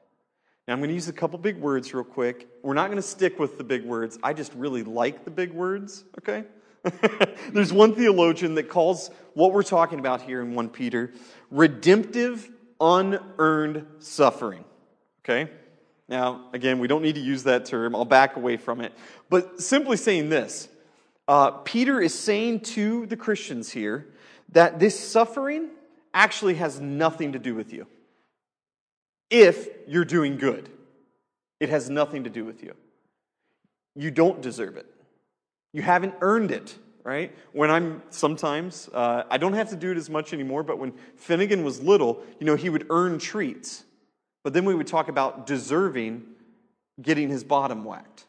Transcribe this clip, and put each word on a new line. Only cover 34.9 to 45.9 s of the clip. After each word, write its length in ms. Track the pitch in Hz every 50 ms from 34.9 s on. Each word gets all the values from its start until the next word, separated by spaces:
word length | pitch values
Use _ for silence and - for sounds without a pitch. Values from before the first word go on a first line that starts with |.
| _ _ _ _ _ _ _ _ _ _ _ _ _ _ _ _
You 100 | - 151
haven't 340 | - 180 175 180 180 196 190 -
earned 300 | 175 196 214 233 214 170
it, 240 | 131 - - - - - _ _ _ _ -
right? 320 | 123 135 147 175 - - - - _ -
When 180 | 147 147 151
I'm 320 | 160 165 175 165 160 - - -
sometimes, 800 | - - - 147 160 151 - 151 143 156 175 185 175 - - - -
uh, 300 | 123 120 120 120 120 - -
I 80 | - -
don't 160 | 160 190 196
have 160 | 220 214 220
to 60 | 202
do 160 | 160 165 185
it 60 | 185 170
as 120 | 151 160
much 240 | 156 156 151 - 175
anymore, 300 | 147 135 131 131 151 156
but 140 | 156 - -
when 160 | 131 131 - - - - -
Finnegan 480 | _ - - 170 170 202 196 208 185 160
was 180 | 139 123 123
little, 400 | 131 175 208 185 139 117 117 - - - - -
you 60 | 151
know, 100 | 156 151
he 140 | 147 160 185
would 160 | 156 147 - -
earn 280 | 165 170 180 180 170 151
treats. 680 | - - - 214 185 127 - - - - - - - _ _ _ _ _ _ _ _ _ _ _ -
But 100 | 147 135
then 120 | 175 185
we 100 | 196 185
would 120 | 165 143 -
talk 200 | - 160 156 -
about 400 | 139 139 135 127 - - 113 131
deserving 800 | 143 127 113 113 143 170 196 185